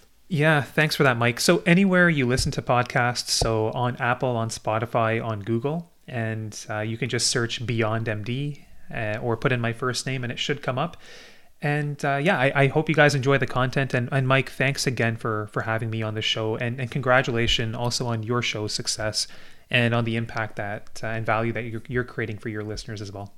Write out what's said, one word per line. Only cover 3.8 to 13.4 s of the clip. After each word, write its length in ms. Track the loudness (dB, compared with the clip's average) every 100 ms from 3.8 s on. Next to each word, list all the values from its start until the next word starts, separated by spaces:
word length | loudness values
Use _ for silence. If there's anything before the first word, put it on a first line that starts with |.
| -2 0
Apple, 380 | 0 0 0 0
on 120 | -2
Spotify, 760 | -4 -2 0 0 2 2 0
on 160 | -2 -4
Google, 520 | -2 0 0 -4 -6 _ -10
and, 580 | -4 -4 -4 -6 -10 -8
uh, 120 | -4
you 160 | -4 -4
can 120 | -2
just 200 | 0 0
search 360 | 0 -2 -2
Beyond 440 | -2 0 2 0 -2
M 160 | -4
D, 420 | -4 -4 -6 -8 -14 -16 -10
uh, 260 | -6 -4 -2
or 140 | -2 0
put 160 | 2
in 80 | 2
my 120 | 0
first 320 | -2 -2 -2
name 200 | -4 -4
and 80 | -4
it 60 | -4
should 240 | -4 -2
come 160 | -2 -2
up. 180 | -4 -6 -18 -20 -20 -20 -20 -6
And, 420 | -2 0 -2 -2
uh, 120 | -2 2
yeah, 220 | 2 4
I, 140 | 4
I 120 | 4 4
hope 220 | 4 2
you 60 |
guys 200 | 6 6
enjoy 240 | 6 2
the 80 | 2